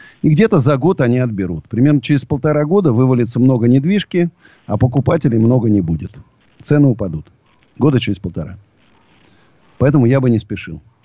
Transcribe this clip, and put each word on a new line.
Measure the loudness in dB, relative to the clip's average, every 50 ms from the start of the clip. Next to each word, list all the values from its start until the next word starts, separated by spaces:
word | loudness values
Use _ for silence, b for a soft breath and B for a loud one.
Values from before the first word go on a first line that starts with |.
| b b b b
И | b 0
где-то | 2 2 2 2 2 2
за | 2 2 0 0
год | 0 0 0 0
они | 0 0 0 0
отберут. | -2 -2 -4 -4 -6 -6 -6 -8 -10 -6
Примерно | -2 0 2 2 2 0
через | 0 0 -2 -2 -2
полтора | -4 -6 -2 -2 -2 0 0 0
года | 0 0 0 2 2 2
вывалится | 2 2 2 2 0 -2 -2 -2 0
много | 2 2 2 2 2 2
недвижки, | 2 2 2 0 -2 -2 -4 -4 -2 -2 -2 -2 -4 b b b b b b
а | -6 -4 -2
покупателей | -2 0 0 0 0 0 0 0 0 0 0 2
много | 2 2 2 2 2 2
не | 0 0
будет. | 0 -2 -4 -6 -6 -12 -16 -18 -20 _ _ _ _ _ _ -10
Цены | -4 0 2 2 4 2
упадут. | 2 0 -4 -8 -8 -10 -12 _ _ _ _ _ _ _ _ _ _ -2
Года | 0 0 0 0
через | -2 -2 -6 -6
полтора. | -8 -10 -10 -10 -12 -12 -14 -20 _ _ _ _ _ _ _ _ _ _ _ b b b b b b b b _ _ _ _
Поэтому | 0 0 2 4 4 4
я | 4 2 2
бы | 2 2
не | 0 0
спешил. | -2 -6 -12 -12 -12 -14 -16 -18 -18 _ _ _